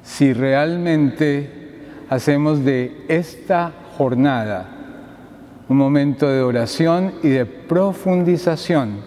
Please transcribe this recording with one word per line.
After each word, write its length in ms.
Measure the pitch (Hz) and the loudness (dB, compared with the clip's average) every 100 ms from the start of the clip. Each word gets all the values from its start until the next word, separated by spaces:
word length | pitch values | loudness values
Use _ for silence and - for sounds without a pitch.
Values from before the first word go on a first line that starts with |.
Si 300 | - - 139 | -16 0 2
realmente 1160 | 120 135 135 156 175 175 156 143 - 151 143 143 - - - - - - | 2 2 2 0 -2 0 2 2 2 0 0 -6 -14 -18 -18 -18 -18 -4
hacemos 560 | 131 151 143 151 147 135 | -2 2 2 2 2 2
de 400 | 131 123 - - | 0 -2 -8 -2
esta 640 | 165 170 - - 180 170 - - - | -2 -2 -12 0 0 0 -8 -20 -2
jornada 680 | 135 123 143 127 107 98 92 - - - - - - - - - - | 0 4 2 2 -4 -6 -8 -16 -18 -18 -20 -20 -20 -20 -20 -20 0
un 80 | 135 | 2
momento 500 | 135 143 143 127 143 | 4 4 2 0 0
de 140 | 135 | 2
oración 720 | 127 120 117 - 165 170 185 - | 2 0 -2 0 2 2 0 0
y 60 | 143 | 0
de 160 | 131 120 | 2 0
profundización 1500 | - - 170 196 185 190 180 175 170 175 156 - 165 117 101 | -6 -2 0 0 0 0 2 2 2 0 -2 0 0 0 -6